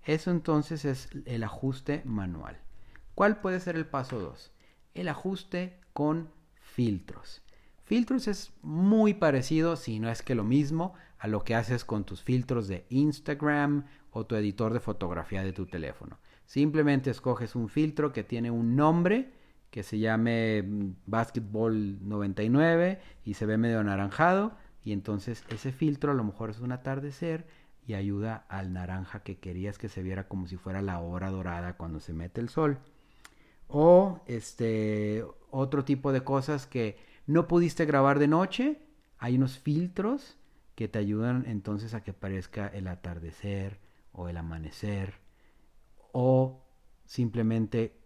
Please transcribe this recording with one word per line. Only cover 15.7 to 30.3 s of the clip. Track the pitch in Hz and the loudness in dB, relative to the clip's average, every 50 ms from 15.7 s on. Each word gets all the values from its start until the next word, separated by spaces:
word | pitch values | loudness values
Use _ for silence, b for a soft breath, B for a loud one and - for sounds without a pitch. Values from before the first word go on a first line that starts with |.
| - 87 78 67 - - - - - - b b b b b | -6 -8 -8 -8 -10 -12 -14 -16 -16 -18 b b b b b
Simplemente | _ - 139 143 151 147 156 151 147 143 131 131 135 | _ 0 2 2 4 4 4 4 4 4 4 2 0
escoges | 120 - - 127 120 110 120 110 - | -4 -2 -2 -2 -2 -2 -4 -6 -4
un | 123 117 104 | -4 -4 -2
filtro | - 151 156 156 147 - 151 147 139 | 0 0 0 0 0 -2 -2 -2 -2
que | 113 104 | -4 -6
tiene | - 127 117 117 117 | -4 -4 -4 -2 -2
un | 117 117 117 117 120 | 0 0 2 2 4
nombre, | 135 147 156 165 175 175 180 208 240 262 B B B B B B B B - | 4 6 6 6 4 4 4 4 2 0 B B B B B B B B -12
que | - 113 98 | -10 -10 -8
se | - - 104 | -4 -2 0
llame, | 110 110 110 110 113 117 117 117 113 110 110 107 101 | 2 2 2 2 2 2 2 2 2 2 2 0 0
mm, | 98 104 104 101 98 92 - - | -2 -2 -2 -4 -4 -6 -10 -8
Basketball | - 104 113 117 - - 131 113 98 104 110 113 113 110 107 104 101 98 98 95 | -2 0 0 0 0 -2 -6 -6 -4 -2 0 0 2 2 0 0 -2 -4 -6 -8
noventa | 101 107 104 101 101 95 - 107 | -6 -4 -2 -2 -2 -2 0 2
y | 113 | 4
nueve | 123 143 156 165 165 170 175 185 190 190 B B B B B | 6 6 6 6 6 6 4 2 0 -4 B B B B B
y | 104 101 | -8 -4
se | - 110 | -2 0
ve | 104 110 | 0 2
medio | 110 113 117 117 110 | 2 2 2 2 2
anaranjado, | 107 101 98 98 98 101 - - 156 175 185 196 208 226 - B B B B - - | 2 0 0 0 -2 -4 2 4 4 4 4 4 2 -2 -4 B B B B -12 -6
y | 110 104 | -4 -4
entonces | 101 101 - 107 101 98 - 117 - - - | -4 -2 -4 -4 -4 -4 -6 -10 -10 -10 -12
ese | 113 107 - 135 | -12 -8 -6 -8
filtro | 131 - 160 156 147 139 - 147 | -4 0 0 0 0 0 0 0
a | 143 | 0
lo | 131 113 | 2 0
mejor | 104 98 - 113 110 | -2 -4 -6 -8 -8
es | 107 110 | -8 -8
un | 123 123 127 | -6 -6 -6
atardecer | 127 127 135 135 139 139 147 135 - 170 165 160 160 170 b b b b b b - _ | -6 -4 -6 -6 -6 -6 -10 -8 -6 -6 -4 -4 -6 -8 b b b b b b -20 _
y | 120 107 | -8 -6
ayuda | 98 98 101 101 101 104 113 113 110 - - | -4 -2 -2 -2 -2 -2 -4 -6 -8 -10 -10
al | 95 98 95 92 90 | -10 -8 -6 -6 -6
naranja | 90 90 90 92 95 92 - - 101 - | -6 -6 -6 -6 -6 -8 -8 -12 -14 -12
que | 101 95 - | -12 -14 -12
querías | - 95 87 90 92 101 101 | -10 -10 -8 -6 -6 -6 -6
que | - - 107 | -8 -10 -10
se | - 98 92 | -8 -6 -6
viera | 92 95 95 95 | -6 -6 -6 -8
como | - | -6